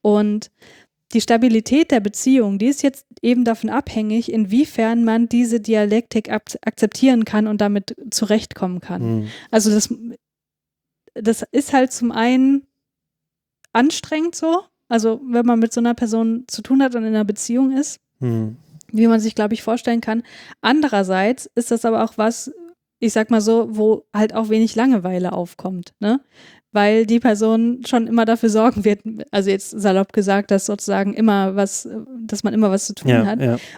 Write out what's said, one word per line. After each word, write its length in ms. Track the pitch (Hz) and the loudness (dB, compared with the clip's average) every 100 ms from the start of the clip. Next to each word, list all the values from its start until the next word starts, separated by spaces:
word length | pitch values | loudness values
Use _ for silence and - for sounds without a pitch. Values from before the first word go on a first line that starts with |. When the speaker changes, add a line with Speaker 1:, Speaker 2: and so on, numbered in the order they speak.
Speaker 1:
Und 500 | 214 208 214 214 - _ _ - _ _ _ | 2 2 2 -2 -8 _ _ -20 _ _ _
die 80 | 226 | -2
Stabilität 720 | - 233 247 220 - 277 330 | 2 2 4 2 2 0 2
der 100 | 247 | 2
Beziehung, 580 | 202 - 262 262 208 196 | 0 -4 2 4 2 0
die 80 | 233 | 0
ist 160 | 285 | 0
jetzt 240 | 277 269 _ - | -2 -4 _ -4
eben 220 | 233 247 | 0 2
davon 260 | 233 220 220 | 2 0 -2
abhängig, 600 | 247 - 226 214 220 - | -4 -4 -4 -2 -2 -2
inwiefern 720 | 226 196 233 302 - 226 233 | -2 0 0 0 0 0 2
man 240 | 226 226 233 | 2 2 2
diese 300 | 240 240 233 | 2 2 0
Dialektik 720 | 214 214 208 220 - 220 - | 0 0 2 0 0 -4 -4
ak-, 280 | 214 - - - | -6 -6 -8 -8
akzeptieren 580 | - 214 - 262 247 | -2 -2 2 2 4
kann 220 | 214 214 214 | 2 0 0
und 140 | 208 | 0
damit 360 | 208 202 - - 233 | 0 0 -4 -14 -8
zurechtkommen 720 | - 208 214 - - 185 180 | -4 0 0 -2 -8 -6 -6
kann. 400 | - 175 113 113 | -8 -6 -2 -2
Speaker 2:
Mhm. 60 | 107 - - | -4 -12 -2
Speaker 1:
Also 200 | 220 214 | 0 2
das, 220 | 214 - 233 233 - _ _ _ _ _ _ _ _ _ | 0 0 -8 -12 -18 _ _ _ _ _ _ _ _ _
das 300 | - 220 226 - | -6 -2 -2 0
ist 200 | 269 - | -2 2
halt 200 | 269 254 | 2 2
zum 200 | - 240 | 0 -4
einen 540 | 233 233 254 262 277 - _ _ _ _ _ _ _ _ _ _ | 0 2 4 4 2 -2 _ _ _ _ _ _ _ _ _ _
anstrengend 640 | 226 285 - - 311 339 | 0 2 0 -6 -4 -4
so, 260 | - 330 349 - _ - | -2 -2 -2 -4 _ -4
also 320 | 233 220 226 269 | -2 0 -2 -2
wenn 180 | 240 240 | 0 2
man 120 | 233 | 2
mit 140 | 226 | 0
so 80 | 240 | 0
einer 140 | 233 | -2
Person 500 | 240 233 226 226 233 254 | 0 -2 0 0 -2 -6
zu 160 | - | -12
tun 200 | - 269 | 0 2
hat 120 | 262 | 2
und 80 | 240 | 0
in 60 | 220 | -2
einer 160 | 220 | -2
Beziehung 520 | 208 208 - 240 269 269 | -2 -4 -2 0 0 0
ist, 240 | 294 - _ - | -4 -8 _ -8
Speaker 2:
Mhm. 360 | 123 113 110 113 _ - _ | -4 -2 -4 -8 _ -20 _
Speaker 1:
wie 160 | 220 226 | 2 4
man 140 | 226 | 4
sich, 140 | 220 | 0
glaub 180 | - 208 | -2 -2
ich, 100 | 220 | -2
vorstellen 380 | - 233 - 233 | -4 -4 -2 -4
kann. 220 | 220 226 - - - - | -2 -6 -6 -18 -20 -6
Andererseits 840 | 220 294 302 202 185 190 202 262 - | 0 2 2 0 0 0 0 -2 -6
ist 160 | - 233 | -6 -2
das 140 | 233 | -2
aber 200 | 233 226 | 0 0
auch 100 | 226 - | -2 0
was, 360 | 214 233 - 349 339 _ _ - | -2 -2 -12 -16 -20 _ _ -4
ich 140 | 233 | -2
sag 180 | 220 220 | 0 2
mal 100 | 226 | 2
so, 280 | 208 226 226 214 | 4 2 0 0
wo 280 | 214 220 _ | 2 2 _
halt 200 | 202 220 | -2 -2
auch 140 | 226 214 | -2 -2
wenig 260 | 220 226 | 0 0
Langeweile 580 | 220 262 226 180 185 180 | 2 2 2 0 -4 -4
aufkommt, 600 | 180 175 - 190 180 175 - | -4 -8 -10 -10 -10 -12 -6
ne? 200 | 208 269 _ _ - _ _ | -2 -2 _ _ -20 _ _
Weil 360 | 208 202 220 220 | 0 2 2 2
die 120 | 233 | 2
Person 640 | 240 208 220 226 233 254 247 | 2 2 2 2 0 -2 -2
schon 200 | 247 214 | -2 0
immer 200 | 233 226 | 0 2
dafür 240 | 226 226 | 2 2
sorgen 340 | 214 226 208 | 4 2 2
wird, 160 | 208 208 220 220 - | 0 0 -6 -12 -6
also 180 | 208 196 | -2 0
jetzt 220 | 196 - | -2 -4
salopp 420 | 226 202 190 196 | -2 0 2 0
gesagt, 380 | - 196 196 202 | -2 0 0 2
dass 160 | 196 - | -2 0
sozusagen 480 | 208 - 196 196 | -6 -2 -2 -2
immer 420 | 202 220 202 190 196 | 2 2 2 0 0
was, 320 | 196 - - 220 262 254 | -2 -4 -10 -14 -14 -14
dass 240 | 220 208 | -10 -6
man 80 | 302 | -2
immer 180 | 220 214 | 2 2
was 140 | 196 - | 2 -4
zu 80 | |
tun 140 | 202 131 | -6 2
Speaker 2:
Ja, 140 | 117 | 2
Speaker 1:
hat. 160 | 101 117 | 2 0
Speaker 2:
ja. 160 | 131 120 - | -2 -2 -6